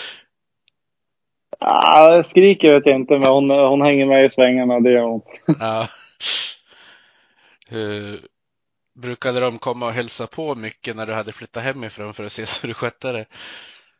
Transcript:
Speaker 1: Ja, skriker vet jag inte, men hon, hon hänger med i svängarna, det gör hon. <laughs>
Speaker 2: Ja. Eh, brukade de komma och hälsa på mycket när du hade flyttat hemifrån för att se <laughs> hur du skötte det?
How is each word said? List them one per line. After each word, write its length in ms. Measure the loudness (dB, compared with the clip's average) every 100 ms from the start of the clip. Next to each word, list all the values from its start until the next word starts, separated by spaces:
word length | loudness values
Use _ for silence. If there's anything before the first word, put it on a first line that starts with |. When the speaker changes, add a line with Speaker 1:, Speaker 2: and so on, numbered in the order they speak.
| -18 -20 _ _ _ _ _ _ _ _ _ _ _ _ _ -6
Speaker 1:
Ja, 640 | 0 2 4 6 8 6 4
skriker 480 | 4 6 6 4
vet 120 | 4 4
jag 100 | 0
inte, 220 | 0 0
men 120 | 2
hon, 200 | 2 2
hon 320 | 2 2 2
hänger 240 | 2 2 2
med 200 | 4 2
i 40 |
svängarna, 500 | 4 2 2 0 0
det 120 | 2
gör 120 | 2
hon. 180 | 0 -6 -10 -10 -6
<laughs> 80 | -4
Speaker 2:
Ja. 280 | -4 -6 -8 -12 _ -14 -10 -10 -10 -16 _ _ _ _ _ _ _ _ _ _ _
Eh, 500 | -10 -8 -10 -12 -16 -20 _ _ _ _ _ _ _
brukade 440 | -14 -10 -6 -4
de 180 | -4 -6
komma 280 | -8 -8 -8
och 60 |
hälsa 360 | -8 -8 -10 -14
på 280 | -10 -10 -10
mycket 400 | -12 -14 -14 -12
när 100 | -8
du 80 |
hade 180 | -8 -10
flyttat 320 | -14 -18 -12
hemifrån 500 | -10 -10 -12 -14 -16
för 100 | -14
att 80 | -14
se 100 | -12
<laughs> 200 | -10 -8
hur 60 | -10
du 60 |
skötte 380 | -8 -10 -10 -10
det? 140 | -10 -12 -20 -20 -20 -20 -20 _